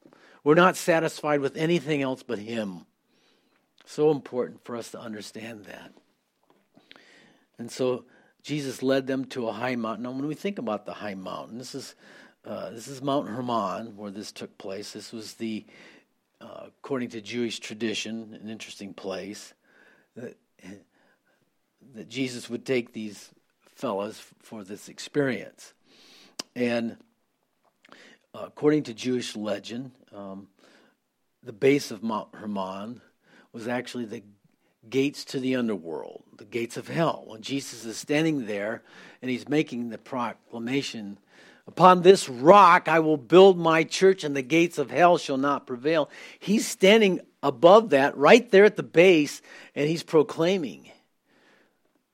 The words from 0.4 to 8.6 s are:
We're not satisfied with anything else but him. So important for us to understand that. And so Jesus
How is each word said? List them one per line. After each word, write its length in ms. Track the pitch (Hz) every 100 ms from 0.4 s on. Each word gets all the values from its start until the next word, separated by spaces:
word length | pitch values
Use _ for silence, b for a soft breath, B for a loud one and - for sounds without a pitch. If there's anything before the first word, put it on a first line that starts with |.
We're 120 | 143
not 240 | 165 180 151
satisfied 640 | - 165 160 - 151 147
with 180 | 135 -
anything 420 | 160 175 135 147
else 220 | 135 131
but 160 | - 107
him. 480 | 107 117 104 87 - _ _ _ _ _ _ _ _ _
So 260 | - - 151
important 540 | 143 - 123 87 -
for 100 | -
us 160 | 120 110
to 80 | 110
understand 680 | 120 107 98 110 110 110 92
that. 260 | - - _ _ _ _ _ _ _ _ _ b b b b b b b -
And 120 | 113
so 360 | - 127 123 - b b b
Jesus 400 | - 147